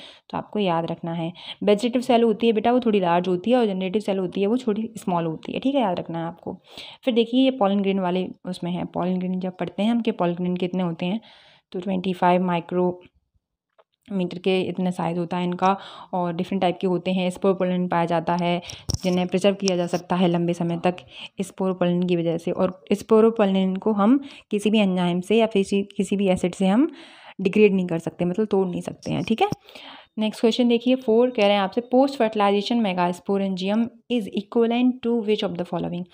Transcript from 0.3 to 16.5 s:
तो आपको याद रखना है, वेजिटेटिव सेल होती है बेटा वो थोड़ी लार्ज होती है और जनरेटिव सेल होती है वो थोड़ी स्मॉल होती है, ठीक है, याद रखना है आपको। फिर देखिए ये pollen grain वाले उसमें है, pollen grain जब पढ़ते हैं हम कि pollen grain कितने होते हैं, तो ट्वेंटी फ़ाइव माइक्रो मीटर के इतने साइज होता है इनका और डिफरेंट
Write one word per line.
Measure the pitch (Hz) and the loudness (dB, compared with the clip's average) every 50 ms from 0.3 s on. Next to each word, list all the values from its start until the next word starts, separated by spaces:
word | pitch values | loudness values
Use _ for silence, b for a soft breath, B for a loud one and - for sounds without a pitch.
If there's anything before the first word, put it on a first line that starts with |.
तो | - - | -8 -8
आपको | - - - 214 | -8 -6 -4 -2
याद | 208 185 170 165 165 | 0 0 0 0 -2
रखना | 165 165 165 - 170 165 | -4 -6 -6 -8 -6 -6
है, | 175 165 165 180 B B B B B - | -6 -6 -6 -8 B B B B B 0
वेजिटेटिव | 196 208 202 247 247 233 262 240 | 2 2 2 2 0 -2 -2 2
सेल | - 247 226 233 | 2 4 4 4
होती | 233 214 208 233 | 4 2 2 2
है | 233 226 | 2 2
बेटा | 220 208 233 240 | 2 2 2 2
वो | 254 | 2
थोड़ी | 240 233 208 208 | 2 2 2 2
लार्ज | 185 175 170 175 180 185 | 4 2 2 2 2 2
होती | 180 175 180 220 | 0 0 0 2
है | 247 | 2
और | 254 233 | 2 2
जनरेटिव | 208 190 185 190 185 180 214 208 | 2 0 -2 -4 -2 -4 -2 -2
सेल | - 196 190 | -2 -2 -2
होती | 185 175 - 190 | -2 -4 -2 -2
है | 196 | 0
वो | 196 226 | 0 0
थोड़ी | 254 - - 208 214 220 226 - | 0 0 -2 -2 -2 -4 -6 -8
स्मॉल | 185 - - 180 170 170 | -8 -6 -2 -2 -2 -2
होती | 165 160 156 - - - | -2 -4 -6 -8 -8 -8
है, | - | -4
ठीक | 175 262 277 | -2 -2 0
है, | 285 | 0
याद | 240 196 180 180 | 0 0 -2 -4
रखना | 170 - 165 165 | -6 -6 -8 -8
है | 165 | -8
आपको। | 165 175 - - 190 185 180 B B B B B B B B - | -8 -10 -10 -12 -12 -12 -12 B B B B B B B B -4
फिर | - 233 | 0 2
देखिए | 226 233 226 - 254 262 262 | 2 2 2 2 2 2 2
ये | 262 262 208 | 2 2 0
pollen | 196 196 208 196 | 2 2 2 0
grain | 196 196 196 | 0 0 0
वाले | 190 175 180 185 185 - - - - | 0 0 -2 -2 -4 -6 -8 -12 -10
उसमें | 180 180 - - 170 180 | -10 -8 -6 -6 -6 -4
है, | 175 170 | -4 -6
pollen | 165 - 170 170 180 185 185 | -6 -4 -4 -2 -2 -2 -2
grain | 185 185 185 | -2 -4 -4
जब | 185 180 185 180 | -4 -6 -6 -6
पढ़ते | - 180 175 - - 196 | -6 -8 -8 -4 -2 -2
हैं | 226 | 0
हम | 233 233 | 0 0
कि | 220 233 220 | -2 -2 -2
pollen | - 180 175 175 175 | 0 0 -2 0 -2
grain | 180 180 180 180 | -2 -2 -2 -2
कितने | 185 180 - 190 185 | -4 -4 -2 -2 -2
होते | 175 165 165 180 | -2 -4 -4 -4
हैं, | 180 190 226 b b b b b b b b b _ - | -4 -4 -6 b b b b b b b b b _ -12
तो | 190 | -8
ट्वेंटी | 180 202 190 185 180 196 180 | -6 -4 -4 -2 -2 -4 -2
फ़ाइव | 180 190 180 180 180 185 | 0 2 4 4 4 2
माइक्रो | 180 175 170 170 - 180 180 180 180 175 180 - - _ _ _ _ _ _ _ _ _ _ _ _ _ _ _ _ _ _ _ - 202 | 2 0 -2 -2 -2 -2 0 0 0 -2 -4 -10 -20 _ _ _ _ _ _ _ _ _ _ _ _ _ _ _ _ _ _ _ -8 -4
मीटर | 196 180 175 - 180 | -4 -4 -4 -6 -4
के | - 196 190 185 185 | -2 0 0 0 0
इतने | - 175 - 185 185 180 | -2 -4 -2 -2 -2 -2
साइज | - 175 165 170 175 | -2 -4 -2 -2 -4
होता | 170 170 185 | -4 -4 -4
है | 175 180 | -2 -2
इनका | 175 180 180 190 190 196 190 B B B B B B - | -2 -2 0 2 0 0 0 B B B B B B -4
और | 185 175 175 170 | -4 -2 -2 -2
डिफरेंट | 165 185 - | -4 -4 -4